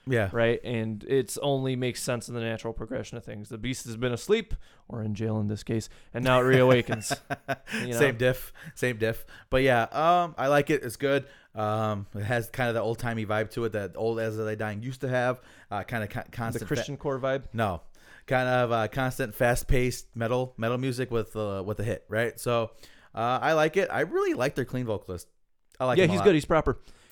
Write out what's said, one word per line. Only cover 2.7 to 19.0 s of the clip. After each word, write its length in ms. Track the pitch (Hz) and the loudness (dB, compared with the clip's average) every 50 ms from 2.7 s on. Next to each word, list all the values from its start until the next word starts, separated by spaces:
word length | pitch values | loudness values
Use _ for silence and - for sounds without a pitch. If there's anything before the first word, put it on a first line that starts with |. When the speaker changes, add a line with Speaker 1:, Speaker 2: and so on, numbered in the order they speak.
Speaker 2:
progression 460 | 113 - 123 110 - - 110 - - 117 | -8 -8 -8 -8 -6 -8 -8 -8 -12 -12
of 60 | - | -12
things. 240 | 120 117 104 101 - | -12 -14 -14 -12 -12
The 100 | 117 110 | -12 -8
beast 260 | 104 127 131 - - | -6 -6 -6 -6 -8
has 100 | 117 113 | -10 -6
been 160 | 110 123 127 | -4 -2 -2
asleep, 420 | 120 113 - - 208 233 - - - - - - - - - - | -2 -4 0 2 2 2 2 -2 -6 -8 -8 -12 -20 -20 -16 -12
or 140 | - 120 | -8 -6
in 120 | 107 107 107 | -6 -4 -4
jail 220 | 101 110 110 110 107 | -4 -2 -2 -2 -2
in 80 | 104 104 | -2 -2
this 160 | 104 107 - | -4 -6 -4
case, 240 | - 113 110 104 - - - - - - | -4 -2 -2 -4 -6 -12 -20 -18 -10 -6
and 100 | 120 123 | 0 2
now 160 | 127 127 127 | 4 4 6
it 40 | 123 | 6
reawakens. 680 | 131 131 131 127 127 127 123 113 - - 110 104 - - - - - | 6 8 8 8 8 8 6 4 0 -4 -4 -4 -4 -6 -6 -4 -8
Speaker 1:
<laughs> 280 | 135 - _ - 131 - - - - - | -10 -8 _ -8 -8 -8 -8 -8 -8 -6
Speaker 2:
You 60 | 123 123 | -4 -2
know? 100 | 120 117 | 2 4
Speaker 1:
Same 180 | 143 135 120 | 4 4 4
diff. 360 | 113 127 127 127 - - - - - - - - | 2 2 2 2 0 -4 -12 -16 -18 -18 -18 -6
Same 200 | - 131 127 120 107 | -4 -2 -2 0 0
diff. 280 | 110 110 113 - - - - - - _ | -2 -2 -2 -4 -8 -14 -18 -20 -4 _
But 120 | - 131 | 2 4
yeah, 200 | 135 135 123 117 113 | 6 6 6 4 2
um, 500 | - - 135 156 165 175 175 175 165 151 - | 2 0 2 4 4 6 4 4 0 -2 -2
I 80 | 127 | 2
like 240 | 135 147 147 139 - | 4 4 4 4 4
it. 140 | 156 139 - | 2 0 0
It's 120 | 123 - | -4 -4
good. 300 | - 139 139 139 139 131 - - - - _ - | -2 0 2 2 2 0 -4 -10 -20 -20 _ -6
Um, 500 | 110 107 107 107 110 110 107 107 98 98 - - | -4 -2 0 0 0 0 0 -2 -4 -6 -8 -8
it 80 | 101 | -6
has 260 | 101 104 127 120 113 - | -4 -2 0 -2 -2 -4
kind 200 | - - 127 120 | -4 -2 -2 0
of 60 | 113 | 0
the 40 | 113 | 0
old-timey 460 | 101 113 117 117 123 120 113 113 107 | 0 -2 -2 -2 -4 -4 -2 -2 -2
vibe 240 | 98 107 107 110 104 | 0 0 0 0 -2
to 120 | - 123 117 | -4 -4 -4
it 80 | 110 | -2
that 200 | 104 104 101 92 - | -2 -4 -6 -6 -4
old 240 | - 110 113 117 113 | -2 -2 -2 0 0
As 180 | 113 110 107 110 | -2 -2 -2 -4
I 40 | 110 | -4
Lay 100 | 107 107 | -4 -4
Dying 280 | 107 110 107 104 104 | -4 -4 -6 -6 -6
used 180 | 113 127 127 - | -8 -8 -8 -6
to 80 | - 127 | -4 -2
have. 320 | 127 127 120 127 127 - - - - - - - | 0 0 0 0 -2 -4 -8 -16 -20 -20 -12 -8
Uh, 120 | 104 101 | -6 -6
kinda 240 | - - 123 113 107 | -6 -4 -4 -4 -4
con-, 180 | 101 - 117 - - | -4 -6 -8 -10 -10
constant 300 | - - 117 113 107 117 | -8 -8 -6 -4 -4 -6
Speaker 2:
The 60 | 110 | -4
Speaker 1:
fa- 80 | - 151 | -2 -2
Speaker 2:
Christian 220 | 120 - - 139 | -2 -2 -4 -8
core 220 | - - 147 135 131 | -6 -4 -4 -4 -2
vibe? 240 | 131 131 131 135 123 - | -2 -2 -2 -2 -4 -6
Speaker 1:
No. 300 | - 110 113 101 87 80 - - - - - - - - - | -4 -2 0 0 -2 -4 -8 -14 -20 -20 -20 -20 -20 -20 -6
Kind 220 | - 131 127 127 127 | -2 0 0 2 2
of, 220 | 127 127 123 117 | 2 2 4 2
uh, 160 | 117 113 110 107 | 2 0 0 0
constant, 460 | - 139 | -2 -2